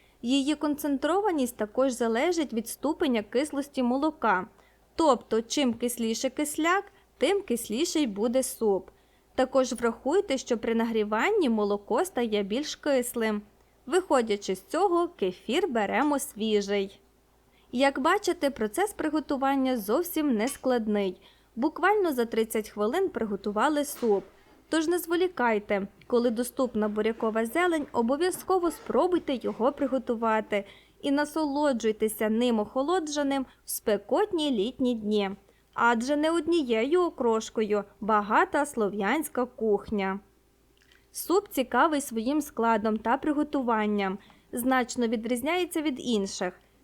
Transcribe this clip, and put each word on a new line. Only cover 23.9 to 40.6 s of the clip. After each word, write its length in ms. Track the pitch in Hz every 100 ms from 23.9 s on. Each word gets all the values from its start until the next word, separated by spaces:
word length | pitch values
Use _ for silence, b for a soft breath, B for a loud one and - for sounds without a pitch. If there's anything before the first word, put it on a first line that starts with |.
| - 233 196 - b b b _
Тож 180 | 311 320
не 120 | 349
зволікайте, 880 | 330 339 370 - 240 214 208 202 202 - -
коли 220 | 240 247
доступна 580 | 226 247 - 254 214 214
бурякова 580 | 208 214 226 226 220 226
зелень, 420 | 320 359 320 269
обов'язково 800 | - 233 285 359 339 - 370 339
спробуйте 640 | - - 226 359 349 - 247
його 360 | 202 208 240
приготувати 920 | 294 269 262 247 226 226 220 214 208 202 B B B
і 100 | 285
насолоджуйтеся 1200 | 277 294 320 302 277 294 233 220 214 220 - 214
ним 300 | 220 247 226
охолодженим 880 | 208 262 277 370 302 294 285 277 262 b -
в 40 |
спекотні 800 | - - 202 - 294 415 339 302
літні 440 | 226 214 - 247 233
дні. 360 | 208 214 196 196 b b b
Адже 420 | - 233 240 247 294
не 160 | 311
однією 720 | 339 311 339 254 220 269 359
окрошкою 800 | 339 - 233 220 214 - 214 208 202 B
багата 640 | 208 214 196 247 349 302 294
слов'янська 800 | 247 202 202 196 302 - - 247
кухня. 760 | - 220 202 - 208 190 196 - _ _ _